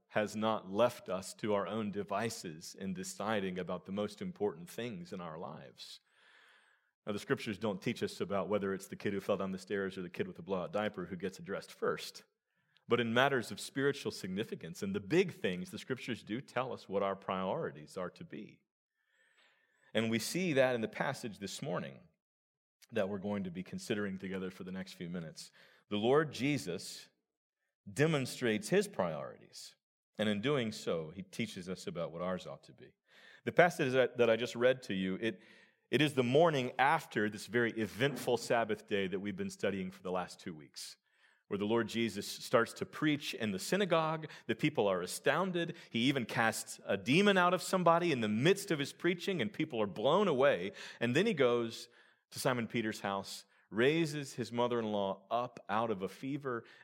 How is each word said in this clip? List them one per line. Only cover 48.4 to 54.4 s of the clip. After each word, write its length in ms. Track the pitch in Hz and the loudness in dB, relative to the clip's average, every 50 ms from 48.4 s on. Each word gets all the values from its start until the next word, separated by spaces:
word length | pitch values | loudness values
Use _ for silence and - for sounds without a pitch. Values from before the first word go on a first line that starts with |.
| 131 175 196 196 - - | 6 6 6 4 2 -2
of 80 | 165 143 | 0 0
his 140 | 139 - | 0 -4
preaching, 480 | - - - 175 185 180 - 202 190 156 | -4 -2 0 0 0 0 -2 -2 0 0
and 120 | 110 101 | 0 -2
people 280 | - - 156 - 123 110 | 0 -2 -4 -2 0 0
are 60 | 104 | 0
blown 420 | 101 85 - 107 135 160 196 214 185 | 0 0 2 4 4 6 6 6 4
away. 440 | 143 123 135 143 117 87 90 101 - - - - - - | 4 6 6 6 6 4 0 -4 -6 -8 -14 -12 -6 -2
And 140 | 123 120 123 | 0 2 4
then 120 | 160 202 | 4 4
he 80 | 233 202 | 4 4
goes 540 | 139 131 120 123 120 117 113 113 - - - _ - - _ _ _ _ _ | 4 4 4 4 4 0 -2 -4 -10 -14 -16 _ -20 -20 _ _ _ _ _
to 80 | - 123 | -8 -2
Simon 260 | - 139 127 123 113 | 0 2 2 2 0
Peter's 340 | - - 120 107 110 104 - | -2 -2 -2 0 -2 -4 -2
house, 440 | - 101 98 98 95 - - - - _ _ _ _ - | -2 -2 -2 -2 -4 -6 -12 -14 -14 _ _ _ _ -6
raises 600 | - 107 123 139 156 165 170 147 147 151 139 - - | 0 4 4 4 6 4 0 0 -2 -6 -8 -8 -6
his 160 | - | -8